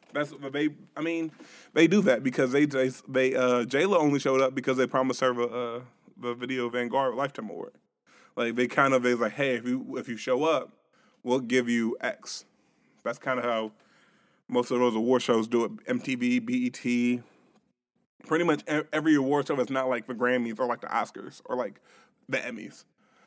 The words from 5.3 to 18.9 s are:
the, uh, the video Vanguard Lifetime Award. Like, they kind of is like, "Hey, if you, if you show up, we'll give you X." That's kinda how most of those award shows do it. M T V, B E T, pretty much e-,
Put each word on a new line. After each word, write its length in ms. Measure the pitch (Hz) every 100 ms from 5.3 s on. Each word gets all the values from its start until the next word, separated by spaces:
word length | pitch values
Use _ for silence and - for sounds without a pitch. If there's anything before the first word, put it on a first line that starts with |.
the, 100 | 120 120
uh, 320 | 120 120 120 123 _ _ -
the 160 | 120
video 340 | 120 123 131 120
Vanguard 440 | 123 120 135 131
Lifetime 360 | 117 139 - 107
Award. 220 | - - _ _ _ _ - - -
Like, 180 | 117
they 140 | 117 123
kind 260 | - 139
of 100 | 127
is 140 | 123 120
like, 140 | 110
"Hey, 240 | 143 135 120
if 100 | 123
you, 300 | 131 123 135
if 100 | 127
you 80 | 110
show 280 | - 127
up, 260 | 156 143 123 _ _ _ _ _
we'll 180 | 123 131
give 280 | 117 127 120
you 280 | 117 113 -
X." 440 | 120 - - - - _ _ _ _ _
That's 160 | 117 117
kinda 240 | 139 123
how 300 | 120 113 110 _ _ _ _ _ _ _ -
most 220 | 123 120
of 80 | 123
those 160 | 123
award 260 | 110 120 127
shows 260 | - 113 113
do 160 | 120
it. 80 | 110 110 -
M 120 | 123
T 140 | 127
V, 240 | 123 123 123
B 280 | 113 123 123
E 40 |
T, 520 | - 123 120 120 123 - _ _ _ _ _ _ _ _ _ -
pretty 180 | 160
much 160 | 170 151 -
e-, 120 | 151 -